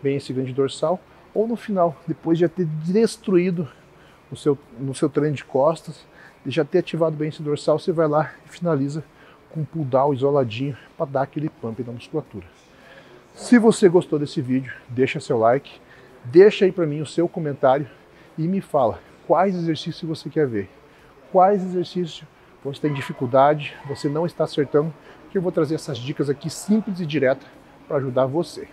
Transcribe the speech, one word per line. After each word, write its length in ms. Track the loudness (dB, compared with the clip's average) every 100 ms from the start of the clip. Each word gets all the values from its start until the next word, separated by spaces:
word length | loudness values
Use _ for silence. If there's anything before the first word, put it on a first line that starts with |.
bem 160 | -2 -4
esse 160 | -4
grande 200 | -6 -6
dorsal, 480 | -2 -2 -2 -4 -4 -6 -20 -10
ou 120 | -4 -2
no 100 | -4
final, 380 | -4 0 0 0 -10
depois 320 | -8 -2 2
de 40 |
já 60 | 0
ter 160 | 0
destruído 1040 | -4 -4 -2 2 2 0 0 2 2 -2 -6 -10 -20 -20 -20 -20 _
o 40 | -4
seu, 200 | -2 -2 -4 -10
no 160 | -8
seu 160 | -2 -2
treino 260 | 0 -2 -2
de 80 |
costas, 640 | -4 2 2 2 -6 -20 -20 -20 -20 _
de 60 | -6
já 140 | -2
ter 140 | 0 0
ativado 380 | 0 -2 -2 -2
bem 120 | -6
esse 140 | -6
dorsal, 360 | -4 -4 0 0
você 140 | 0
vai 160 | 0 2
lá 240 | 2 0 -6 -20
e 20 |
finaliza 560 | -8 -2 0 -2 -4 -12 _ -20 -20 _
com 100 | -8
um 40 |
pull 200 | -8 -6
down 300 | 0 2 2
isoladinho 600 | 2 2 2 0 -2 -8 -8 -16 _
pra 80 |
dar 180 | -6 -4
aquele 280 | -4 -4 -8
pump 320 | -8 -12 -8
na 80 | -10
musculatura. 540 | -10 -8 -8 -8 -14 -16 _ _ -20 -20 -20 -20 -20 -20
Se 240 | -18 4 6
você 300 | 6 6 6
gostou 300 | 4 2 -4
desse 220 | -4 -6
vídeo, 320 | -2 -2 -2 -14 -12
deixa 320 | -2 -2 -2
seu 160 | -4 2
like, 420 | 4 2 -2 -20 -20 -20 -20 -20
deixa 400 | 2 8 8 8
aí 80 | 0
pra 140 | 2 -2
mim 140 | -2
o 60 | -6
seu 220 | -2 -2
comentário 640 | -2 -6 0 2 2 0 -12 -20 -20 -20 -6
e 40 |
me 180 | -2 -2
fala 400 | -2 0 2 0 -10 -20 0
quais 280 | 2 2
exercícios 540 | 0 -2 -4 -6 -8 -8
você 220 | -8 -6
quer 160 | -2 0
ver, 240 | 0 -6 -12 -20 -20 -20 -20 -2
quais 320 | 4 6 4
exercícios 640 | 0 -4 -4 -4 -6 -8 -20 _ -20 -14
você 160 | -12 -4
tem 140 | -4
dificuldade, 840 | -4 -6 -6 0 4 4 4 -4 -14 -12
você 220 | -6 -4
não 160 | -2
está 200 | -4 -2
acertando, 500 | -4 -2 0 0 -2 -6 -20 -20 -6
que 60 | -4
eu 60 |
vou 100 | -2
trazer 220 | 0 -2
essas 240 | -2 -6 -10
dicas 320 | -8 -4 -2
aqui 180 | -2 -6
simples 520 | -10 0 0 0 -6
e 60 | -4
diretas 400 | 0 0 0 -6 -20 -20 -20 -4
pra 120 | -4
ajudar 280 | -2 0 0
você. 420 | 0 -4 -8 -18